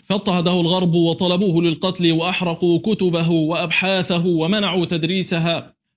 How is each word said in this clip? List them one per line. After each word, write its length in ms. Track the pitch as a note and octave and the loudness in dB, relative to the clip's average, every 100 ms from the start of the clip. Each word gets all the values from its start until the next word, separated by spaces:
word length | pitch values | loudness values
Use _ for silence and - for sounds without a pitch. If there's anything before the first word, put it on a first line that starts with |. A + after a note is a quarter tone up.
فاضطهده 560 | - G3+ G3+ F3+ E3+ F3+ | -6 -4 0 0 2 2
الغرب 340 | E3+ F#3 F3+ | 2 2 2
وطلبوه 680 | E3+ E3 D#3+ F3+ F3+ G3+ E3 | 2 2 2 0 0 2 2
للقتل 500 | E3+ D#3+ F#3 F#3 E3+ | 0 0 -4 0 0
وأحرقوا 640 | D#3+ E3+ F3+ F3 E3 F3 E3+ | 0 0 -2 -4 0 2 2
كتبه 520 | G#3+ G#3 F#3 E3 E3 | 0 0 0 0 2
وأبحاثه 960 | E3 D#3 E3+ E3+ - F#3 F#3+ F3+ F3 F3+ | 2 0 -2 -2 -2 0 0 0 0 0
ومنعوا 580 | E3+ D#3+ G#3 G3+ F3+ | 0 0 0 0 -2
تدريسها، 880 | E3+ E3+ D#3+ F#3+ F3 E3+ E3 D#3+ - _ _ | -2 -2 -2 -2 -2 -2 -2 -4 -8 _ _